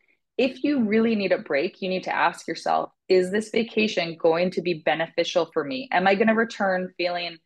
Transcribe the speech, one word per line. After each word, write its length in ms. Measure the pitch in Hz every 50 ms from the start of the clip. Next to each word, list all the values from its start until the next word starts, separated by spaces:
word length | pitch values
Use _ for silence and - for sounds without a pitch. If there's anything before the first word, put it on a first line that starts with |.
| _ _ _ _ _ _ _
if 280 | - 247 269 - - -
you 200 | 285 294 269 226
really 300 | 202 214 220 226 233 226
need 160 | 208 196 180
a 80 | 180 240
break, 420 | 214 - 151 139 160 196 - -
you 80 | 196 185
need 140 | 185 180 185
to 100 | 180 -
ask 340 | - 147 170 175 - - -
yourself, 420 | 165 - - - 160 - - - _ _ _ -
"Is 220 | 190 185 185 180
this 200 | 190 220 220 -
vacation 640 | - 226 226 226 - 220 214 214 - 185 170 170 165
going 340 | 160 - 165 160 170 180 185
to 100 | 180 196
be 220 | 165 175 170 156 -
beneficial 640 | 165 151 156 165 165 - - 170 - - 180 165 165
for 100 | - 160
me? 260 | 147 143 135 127 131 -
Am 160 | - 175 180 196
I 80 | 202
gonna 180 | 196 226 220 220
return 580 | 220 233 226 - - 208 190 185 180 185 180 - -
feeling 400 | 175 175 175 175 175 170 165 - _